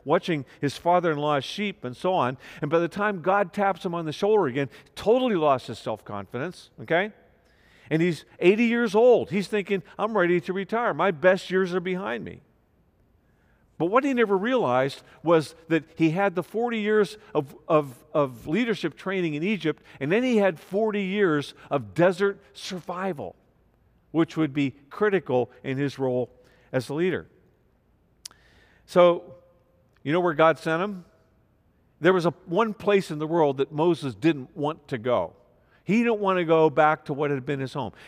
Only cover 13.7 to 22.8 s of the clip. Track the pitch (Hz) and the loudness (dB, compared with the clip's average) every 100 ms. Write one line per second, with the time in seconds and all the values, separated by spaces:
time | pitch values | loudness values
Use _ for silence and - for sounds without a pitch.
13.7 | - 165 240 277 247 214 190 226 262 143 | -4 0 2 2 0 2 2 0 0 2
14.7 | 127 139 - - - 156 165 143 - - | 2 0 -4 -20 -8 2 2 2 -12 -2
15.7 | 160 135 - 160 175 202 175 - 214 240 | -2 -2 -2 0 2 0 -2 -6 -4 -4
16.7 | 226 208 214 196 - - 156 135 - - | -2 0 2 0 -4 -6 -4 -4 -12 0
17.7 | 156 143 120 _ 156 139 117 143 180 233 | 0 0 -12 _ -2 -2 -4 -4 -2 0
18.7 | 190 165 - 185 190 170 147 180 208 151 | -2 -4 -6 -6 -4 -4 -4 -4 -2 -2
19.7 | 147 - - 139 208 254 226 190 156 - | -6 -10 -8 0 0 2 2 2 0 -6
20.7 | 190 220 208 190 208 190 151 139 - - | -2 -2 -2 -2 0 2 2 -2 -14 -6
21.7 | 143 107 95 175 175 202 196 - - - | -6 -4 2 2 2 -2 -2 -14 -16 -12
22.7 | 180 | -12